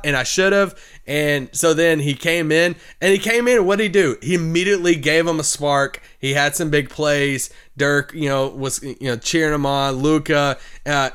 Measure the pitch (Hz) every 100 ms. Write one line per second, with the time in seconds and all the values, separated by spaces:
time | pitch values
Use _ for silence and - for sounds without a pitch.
0 | 147 139 123 - 190 202 190 - - -
1 | - 147 147 143 127 - 165 160 165 156
2 | 143 135 165 170 156 160 175 170 - -
3 | 185 196 208 233 240 240 185 202 214 196
4 | 156 113 127 180 160 170 185 196 175 160
5 | 143 160 170 160 135 - 143 143 139 -
6 | - - 135 143 143 143 156 147 127 -
7 | 151 147 143 131 - - - 139 143 143
8 | - 160 143 135 135 131 135 - 139 -
9 | 135 117 - 165 156 147 139 139 139 131
10 | 147 156 147 147 143 131 - - 143 143
11 | 131